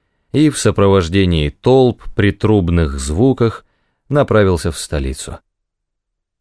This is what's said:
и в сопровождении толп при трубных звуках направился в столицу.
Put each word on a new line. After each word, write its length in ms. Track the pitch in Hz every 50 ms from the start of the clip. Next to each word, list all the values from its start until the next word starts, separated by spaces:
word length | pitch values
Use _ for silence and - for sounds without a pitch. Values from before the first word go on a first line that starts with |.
| _ _ _ _ _ _ -
и 180 | 131 156 151
в 80 | 135 -
сопровождении 920 | - 107 95 - 101 98 98 98 87 80 87 98 95 90 87 80 73 73
толп 520 | - _ _ 123 131 135 131 123 113 - - - -
при 160 | - 101 101 98
трубных 680 | - - 104 110 104 90 85 87 87 82 73 69 71
звуках 680 | 67 69 76 82 120 135 127 - 120 113 - - - _ _ _ _ _ _ _ _ _
направился 640 | 139 147 143 - - 107 104 95 90 80 - 85 76
в 60 | -
столицу. 600 | - - - 76 67 67 67 - - - - - _ _ _ _ _ _ _ _ _ _ _ _ _ _ _ _ _ _ _ _